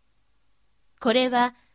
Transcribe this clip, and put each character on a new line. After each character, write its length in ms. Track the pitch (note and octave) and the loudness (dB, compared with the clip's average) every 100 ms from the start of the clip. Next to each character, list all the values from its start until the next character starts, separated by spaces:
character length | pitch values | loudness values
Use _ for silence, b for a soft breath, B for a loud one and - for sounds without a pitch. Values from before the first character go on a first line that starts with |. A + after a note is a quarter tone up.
| _ _ _ _ _ _ _ _ _ _ | _ _ _ _ _ _ _ _ _ _
こ 140 | B3+ | -2
れ 160 | A#3 B3+ | 0 0
は、 260 | A#3+ B3 b b | 0 -2 b b